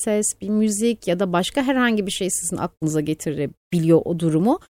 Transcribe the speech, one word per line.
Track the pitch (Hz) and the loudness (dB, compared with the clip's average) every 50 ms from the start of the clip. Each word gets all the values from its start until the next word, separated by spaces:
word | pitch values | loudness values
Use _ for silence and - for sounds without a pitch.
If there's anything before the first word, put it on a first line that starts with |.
| - | -2
ses, | 226 208 208 214 - - - | 0 0 0 0 -2 -6 -6
bir | - 190 | -6 -2
müzik | 214 214 220 214 208 202 226 233 233 - - - | 0 2 2 2 0 0 0 0 -2 -2 -2 -2
ya | 170 180 | -2 0
da | 202 185 | 0 0
başka | 175 175 180 - - 285 | 0 0 -2 -2 -2 -2
herhangi | 262 254 269 262 247 240 226 214 196 | 0 0 2 2 2 2 2 0 -2
bir | 196 | -4
şey | - - 196 185 | -4 -4 -4 -4
sizin | - - - - 185 | -4 -4 -4 -6 -4
aklınıza | - - - - _ 156 156 156 156 | -4 -4 -6 -6 _ -4 -2 0 0
getirebiliyor | 151 156 156 - - 170 143 151 143 139 - - _ _ - 175 160 165 165 156 - | -2 -2 -4 -4 -4 -6 -4 -4 -4 -6 -8 -12 _ _ -2 0 4 6 6 4 4
o | - 175 165 | 2 -2 0
durumu. | 170 165 156 160 180 233 294 - - _ | 0 2 2 4 4 2 2 0 -4 _